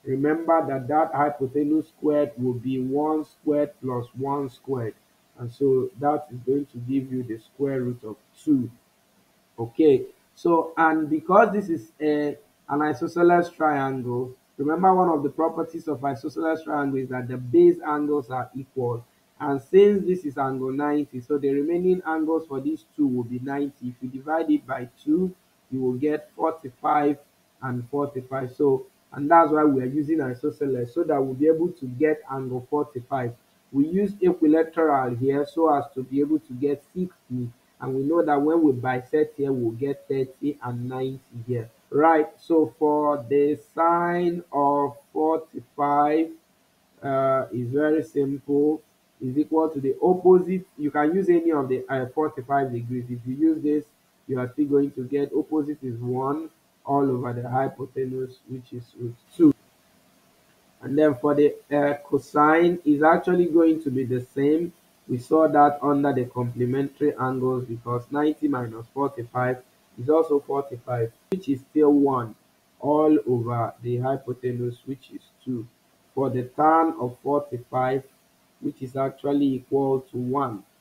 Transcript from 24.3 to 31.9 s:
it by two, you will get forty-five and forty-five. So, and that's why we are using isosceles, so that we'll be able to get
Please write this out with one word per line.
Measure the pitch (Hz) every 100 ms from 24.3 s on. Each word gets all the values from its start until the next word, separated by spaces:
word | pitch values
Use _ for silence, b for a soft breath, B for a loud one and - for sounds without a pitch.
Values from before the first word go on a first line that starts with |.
| 160 160
it | 147 -
by | 135 123 _
two, | 147 165 185 180 _ _ _
you | 131
will | 127
get | 127 151 151 -
forty-five | - 160 160 131 _ 151 151 147 143 _ _ _ _
and | 131 123 120
forty-five. | 143 139 131 123 131 127
So, | - 143 131 - _ _
and | - 143
that's | 165 156
why | 151
we | 151 135
are | 127
using | 147 147 160
isosceles, | 131 123 151 - 139 127 120
so | 165
that | 160 147
we'll | 135
be | 131 156
able | 160 175
to | -
get | 127